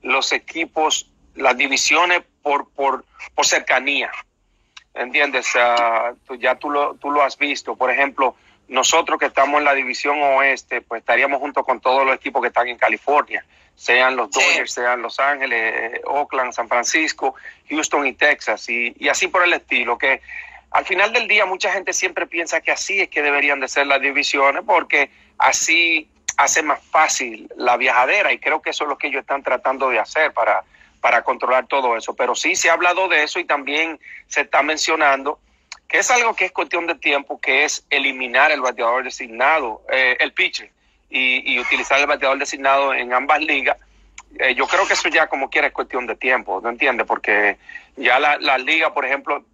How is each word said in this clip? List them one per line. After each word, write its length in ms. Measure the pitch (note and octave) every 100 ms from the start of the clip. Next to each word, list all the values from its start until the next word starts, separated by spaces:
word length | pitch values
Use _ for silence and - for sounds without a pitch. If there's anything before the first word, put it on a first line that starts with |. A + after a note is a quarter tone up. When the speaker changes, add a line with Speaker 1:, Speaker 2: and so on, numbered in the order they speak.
Speaker 1:
los 300 | - C4+ -
equipos, 760 | - - D#4+ E4 - - - - _ _
las 220 | - C3+ B3
divisiones 640 | C#3 C3+ - D3 F3 F3 - _
por, 280 | D3 C#3+ -
por, 340 | - C3+ C3 - - -
por 100 | -
cercanía. 640 | - E3 - E3 C3+ C#3 A#2+ - - _ _ _ _ - _
¿Entiendes? 540 | - B2 C#3+ C#3+ B2+ A#2+ B2+
Ah, 560 | A#2+ A#2+ A#2 A2+ A#2+ A#2+
tú, 120 | _ B2+
ya 180 | B2+
tú 160 | - D3+
lo, 240 | C#3+ C#3+
tú 160 | C#3 C#3+
lo 100 | C#3+
has 140 | C#3 -
visto. 380 | D3 C#3 -
Por 160 | - B2+
ejemplo, 460 | B2 C#3 - C3 - _ _ _
nosotros 500 | C3 B2+ D#3+ D#3 D3+
que 80 | C#3+
estamos 320 | - C#3 D3
en 60 |
la 100 | D3
división 480 | C3+ B2+ B2 C#3 D3+
oeste, 600 | C#3+ C3+ C3+ B2+ - A#2+
pues 180 | - C3+
estaríamos 400 | - A#2 C#3 C#3
junto 240 | D3 C#3
con 160 | C3 B2
todos 260 | B2+ C3+ C3+
los 80 |
equipos 260 | C3 C#3+ B2+
que 80 | A#2+
están 200 | - A#2+
en 100 | A2+
California, 680 | A#2 - - C#3+ C3+ - - _ _
sean 400 | _ - A#2+ B2+
los 140 | C3 A2+
Speaker 2:
Sí. 100 | C3+
Speaker 1:
Dodgers, 320 | C#3 - A#2
sean 300 | - B2 B2
Los 160 | G2+ -
Ángeles, 560 | C#3 C#3+ C3+ A#2 A2+
eh, 260 | A2+ A2+ -
Oakland, 480 | - C#3+ C#3+ C#3 B2+
San 160 | A#2+ A#2
Francisco, 680 | B2 A#2+ E3 D#3+ - C3+ - - - _
Houston 380 | D3 D3+ D3+ C#3
y 60 |
Texas, 560 | - D3 C#3+ - G#2+ -
y, 260 | A#2 A#2+ -
y 100 | C#3+
así 180 | C#3 F#3
por 160 | F#3
el 100 | F3
estilo, 460 | D#3+ _ C3 A#2 A#2
que 220 | C3+ C3+ - - - - _
al 140 | F#3+
final 280 | F#3 F#3 G#3
del 140 | A#3+ A3
día 180 | G#3
mucha 280 | G3 F#3 G3
gente 200 | F#3 F#3
siempre 340 | - F#3+ E3+ E3+
piensa 340 | E3+ E3 D#3+
que 100 | D#3+
así 300 | C#3+ - G3
es 80 | F3+
que 140 | D#3+
deberían 360 | D3 C#3+ C#3+ C#3
de 80 | C3
ser 200 | D3 C#3
las 120 | C3+
divisiones, 640 | C#3 C#3 C3+ C#3+ C#3 C#3
porque 460 | - F3 - D3+ - _ _ _
así 720 | - - - E3 E3+ D#3 D#3 _ - -
hace 260 | B2+ E3+
más 180 | D3+ C#3+
fácil 680 | _ D#3+ D#3 - B2 A2 G#2+ -
la 200 | A#2+ A#2+
viajadera, 560 | B2 B2 C3 G3+ D3+
y 60 | B2
creo 240 | C3+ D3
que 80 | -
eso 140 | C#3
es 40 | D3+
lo 80 | C#3
que 120 | D3+
ellos 120 | C#3
están 220 | - C#3
tratando 480 | C3 B2+ C3+ C3+ C3
de 80 | A#2
hacer 340 | - D#3 D3+
para, 300 | - A2 G2+ - _ - _
para 220 | - -
controlar 440 | - A#2+ B2 B2+ A#2+
todo 300 | C#3+ B2+ A2+
eso. 180 | -
Pero 200 | - B2
sí 200 | A#2+ D#3+ D#3
se 140 | E3
ha 40 |
hablado 340 | E3 F3+ F3 F#3+
de 160 | D#3+
eso 140 | D3+ F#3+
y 60 |
también 540 | E3+ D3 C3+ D3 E3 D#3 - - _
se 160 | D3
está 200 | C#3 -
mencionando 760 | D3 D#3 - D#3+ D3 F#3+ C4+ - _ _ _ - _
que 100 | E3
es 120 | G3+
algo 240 | B3 A#3
que 100 | -
es 80 | F#3
cuestión 340 | - E3+ E3+ E3+
de 80 |
tiempo, 460 | D#3+ D#3 C#3+ C#3 D3
que 240 | - C3+
es 200 | D3 - _
eliminar 640 | C#3+ C#3 C3 B2+ B2+ D3+
el 80 | D3
bateador 420 | B2+ B2 A#2 B2
designado, 800 | B2+ - B2+ A2+ C3 - A#2+ G#2+ -
eh, 260 | C3 B2+ B2
el 120 | D3+
pitcher, 380 | - F#3 - - _ _ _ _
y, 420 | C3 C3 B2+ C3
y 60 | B2
utilizar 400 | B2 D#3+ A#2+ C3+
el 80 | C#3+
bateador 320 | C#3+ C3+ C#3
designado 560 | C#3+ C#3+ C#3 C#3 C#3
en 180 | C3 A#2+
ambas 280 | B2 C#3 D3
ligas. 360 | D#3 C#3+ B2+ - _ _ _ - - -
Eh, 160 | C3
yo 140 | B2 -
creo 180 | F3+ G3
que 80 |
eso 140 | G3 F3+
ya 180 | D#3+ D3+
como 240 | D3 C3+
quiera 160 | D#3+ -
es 80 |
cuestión 320 | - - C3 A#2+
de 80 |
tiempo, 460 | G#2+ B2+ A#2 G#2 F#2+
¿no 60 | A2+
entiendes? 380 | A#2+ C#3+ A#2+ -
Porque 520 | A2 - G#2 G#2 G2+ - - - -
ya 240 | - -
la, 180 | D3 -
la 180 | D3+ B2+
liga, 380 | C3 D#3 D#3
por 100 | D3
ejemplo 400 | C3 C#3 D3 C#3+ _